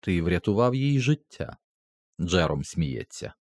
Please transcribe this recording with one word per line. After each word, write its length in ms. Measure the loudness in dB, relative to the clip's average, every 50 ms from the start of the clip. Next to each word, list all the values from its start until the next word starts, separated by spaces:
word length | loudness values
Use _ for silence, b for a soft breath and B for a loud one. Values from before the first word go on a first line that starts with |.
Ти 220 | -2 0 0 0 2
врятував 520 | 2 0 0 0 0 2 2 2 2 2
їй 260 | 0 0 0 0 0
життя. 560 | 2 2 0 0 _ _ -12 -10 -10 -10 -10 -18 _ _ _ _ _ _ _ _ _ _ _ _
Джером 440 | -4 2 2 4 4 4 0 -2 -4
сміється. 680 | -6 -2 -2 -2 -2 -2 -6 -8 _ -12 -12 -12 -12 -14 _ _